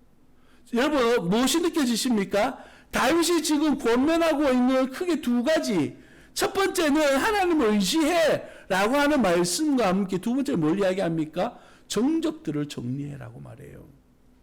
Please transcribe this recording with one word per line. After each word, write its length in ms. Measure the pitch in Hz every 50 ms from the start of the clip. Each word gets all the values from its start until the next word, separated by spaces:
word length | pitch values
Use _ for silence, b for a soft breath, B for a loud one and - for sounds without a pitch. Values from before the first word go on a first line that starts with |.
| _ _ _ - _ - - b b b b b b - -
여러분, 560 | 226 262 294 302 277 240 233 240 233 175 170
무엇이 320 | 196 233 254 254 - 339
느껴지십니까? 960 | 349 339 330 330 277 240 233 202 - 254 240 208 190 185 202 196 214 277 269 B B B B B B B
다윗이 540 | B - 214 254 320 339 330 339 349 330 -
지금 340 | - 302 285 311 302 269
권면하고 720 | - - 233 233 247 262 311 330 339 330 330 311 269 302 277
있는 400 | 254 254 247 254 262 262 262 262
크게 320 | 262 - 370 349 320 -
두 220 | - 240 240 247 233
가지. 520 | 294 320 320 311 254 214 170 139 127 - B B B B B B B B
첫 200 | - 359 - -
번째는 640 | 381 392 381 381 359 330 294 269 311 311 277 269
"하나님을 500 | 269 320 453 427 403 370 349 339 302 247
의지해"라고 1300 | 214 214 208 196 180 277 320 320 285 359 339 320 277 185 139 - - - - - - 185 180 202 214 262
하는 260 | 285 285 294 302 277
말씀과 680 | 220 185 170 180 175 175 - - 311 302 277 247 226 185
함께 280 | 180 196 202 185 196
두 160 | 180 190 233 240
번째는 260 | 277 269 294 262 175
뭘 200 | 156 151 170 196
이야기합니까? 800 | 190 185 185 190 190 170 165 160 151 151 - 170 190 240 - B B B B B B
정적들을 800 | B - 202 240 285 320 330 320 311 311 - - 160 147 147 147
정리해라고 720 | 147 - - 117 120 131 143 139 147 139 135 123 117 117 135
말해요. 480 | 139 123 120 123 - - - - - - - - _ _ _ _ _ - - _